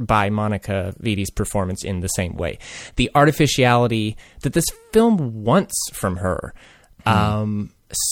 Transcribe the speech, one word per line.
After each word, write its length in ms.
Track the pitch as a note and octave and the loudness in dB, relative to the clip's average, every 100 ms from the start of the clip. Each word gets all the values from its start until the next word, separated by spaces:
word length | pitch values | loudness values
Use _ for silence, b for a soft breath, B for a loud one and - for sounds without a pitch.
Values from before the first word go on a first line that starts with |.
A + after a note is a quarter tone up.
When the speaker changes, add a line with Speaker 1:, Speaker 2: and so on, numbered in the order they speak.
| A#2 | 0
Speaker 1:
buy 240 | G#2+ G2+ | 2 2
Monica 640 | G#2+ G#2+ G2+ - G2 F#2 F#2 | 0 0 -2 -2 -4 -4 -4
Vitti's 300 | A2+ G2+ F#2+ | -4 -2 -2
performance 540 | - G2+ G#2 F#2 F2+ | -4 -2 -2 -2 -4
in 160 | - F#2 | -4 -4
the 80 | F#2 | -4
same 260 | - F2+ F2+ | -2 -4 -4
way. 220 | E2+ - B B B - | -6 -6 B B B -2
The 140 | B2 | 0
artificiality 1000 | C#3+ D3 D3+ D3 - B2 A#2+ A#2+ A2+ G#2+ G#2 b b | 4 4 4 2 4 4 4 2 0 -2 -6 b b
that 140 | C#3 | -2
this 100 | E3+ - - - | 0 -2 -6 0
film 500 | A3 A#3 G#3 C3 A2 | 2 4 2 0 -2
wants 300 | G#2+ E3 - - - | 2 2 2 -4 -8
from 240 | - G2+ F2+ | -4 -4 -2
her, 380 | F#2 F2 - b b b b - A2+ | -2 -2 -6 b b b b -6 0
Speaker 2:
Hmm. 20 | |
Speaker 1:
um, 580 | A2 G#2+ G#2+ G#2+ G#2 G#2 _ _ - - | 2 2 0 -2 -4 -6 _ _ -8 -4